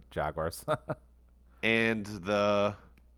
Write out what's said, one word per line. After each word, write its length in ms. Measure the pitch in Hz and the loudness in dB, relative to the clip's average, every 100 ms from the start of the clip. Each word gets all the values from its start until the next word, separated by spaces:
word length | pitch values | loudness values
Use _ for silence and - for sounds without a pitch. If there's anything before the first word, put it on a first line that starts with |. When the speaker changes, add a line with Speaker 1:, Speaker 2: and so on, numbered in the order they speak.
| - | -8
Speaker 1:
Jaguars. 540 | 82 73 78 80 - - | -4 -4 -2 -4 -6 -4
<laughs> 40 | 151 - - - - - - - - | -6 -4 -10 -12 -20 -20 -20 -20 -4
Speaker 2:
And 420 | 110 113 113 113 101 | 0 2 2 0 -4
the 720 | 104 90 104 101 101 101 104 - - - | -8 -2 2 4 4 2 -2 -12 -20 -20